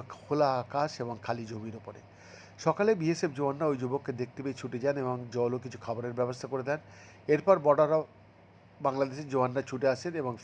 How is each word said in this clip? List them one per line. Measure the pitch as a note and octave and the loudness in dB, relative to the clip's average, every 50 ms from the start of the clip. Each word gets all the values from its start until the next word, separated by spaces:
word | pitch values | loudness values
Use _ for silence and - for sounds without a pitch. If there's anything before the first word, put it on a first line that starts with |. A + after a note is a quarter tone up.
| B2+ - | -6 -6
খোলা | - - - - D3 D3 D3+ C#3 C3 B2+ | -14 -16 -4 -2 2 2 4 4 2 0
আকাশ | A#2+ - - C#3+ D3 D#3 - - | -2 -2 -2 0 0 0 -2 -6
এবং | B2 A#2 A#2 G#2+ - | -6 -6 -6 -8 -4
খালি | - A#2+ A#2 A#2 | -6 -4 -4 -4
জমির | G#2+ A2+ A2 G#2+ A2+ G#2+ | -8 -10 -10 -10 -10 -12
ওপরে। | A2+ G#2 G#2 G#2 - - - - - - - - - - - - - | -12 -14 -14 -16 -16 -20 -20 -20 -20 -20 -20 -20 -20 -20 -20 -18 -2
সকালে | - E3 D#3 - G3+ G#3+ A3+ | 0 0 2 4 4 4 4
বিএসএফ | F3+ D#3+ D#3+ E3+ D#3+ - E3+ C3+ | 4 2 0 0 2 0 -2 -2
জওয়ানরা | B2+ D3 C3+ C3+ C#3+ D#3+ | 0 0 0 0 0 0
ওই | D#3 C#3+ | 0 2
যুবককে | B2+ B2 B2 B2+ C#3 C3+ - C3 | 0 0 -2 -2 -2 -4 -4 -4
দেখতে | A#2+ B2 B2 - - C3 | -4 -6 -6 -6 -8 -6
পেয়ে | C#3 C3 | -6 -6
ছুটে | C3 - B2+ A#2 B2 | -6 -8 -8 -6 -2
যান | A2+ C#3 C#3+ | 0 0 0
এবং | C#3+ C3 B2+ B2+ B2 B2 A#2 A2 | 0 0 -2 -2 -4 -6 -6 -2
জল | B2 A#2+ A#2+ B2 | 0 0 0 0
ও | B2+ | -2
কিছু | B2 B2+ A#2 G#2 - | -6 -8 -12 -12 -8
খাবারের | - A#2 A2+ A#2+ B2 A#2+ | -6 -6 -4 -4 -6 0
ব্যবস্থা | A#2+ B2 B2 B2 B2+ - B2 | 0 0 0 0 -6 -8 -6
করে | C3 C3+ B2 | -4 -4 -2
দেন। | C3 D3 D#3 - - - - - - - - - - | -2 -2 -4 -4 -14 -20 -20 -20 -20 -20 -14 2 2
এরপর | D3+ D3 - F#3+ F#3+ F3 | 2 4 6 6 6 6
border | D3 D3 D3 C#3+ D#3 D3 D#3 D#3+ | 8 4 6 6 6 4 4 2
of | D3 - - - - - - - - - - - - - - - | 0 -2 -12 -20 -20 -20 -20 -20 -20 -20 -20 -20 -20 -20 -20 -2
বাংলাদেশের | D3 C#3 C3 C3+ C#3 C3+ B2+ C#3 D3+ C#3+ | -2 0 2 2 0 0 0 -8 -8 -2
জওয়ানরা | C3 C3 B2+ B2+ B2 C#3 C3 | 2 2 2 2 0 -2 -4
ছুটে | - - B2+ C3+ C3 | -4 -4 0 2 2
আসেন | B2+ B2 - F3 E3+ | 2 2 -2 -6 -4
এবং | E3 C#3 B2+ A#2+ A2 | -4 -4 -4 -4 -6